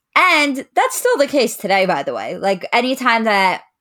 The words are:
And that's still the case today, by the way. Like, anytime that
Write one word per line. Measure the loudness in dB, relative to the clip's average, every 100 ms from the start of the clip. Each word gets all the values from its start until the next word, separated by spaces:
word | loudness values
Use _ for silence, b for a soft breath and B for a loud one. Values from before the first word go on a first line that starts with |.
| _ 0
And | 2 2 0 -2 -4
that's | -2 -2 0
still | 0 2
the | 2
case | 2 0 -2
today, | -2 0 2
by | 0
the | -2
way. | -6 -6 -4
Like, | -2 -2 -2
anytime | -2 0 0 0 2
that | 2 2 2 0 -8 _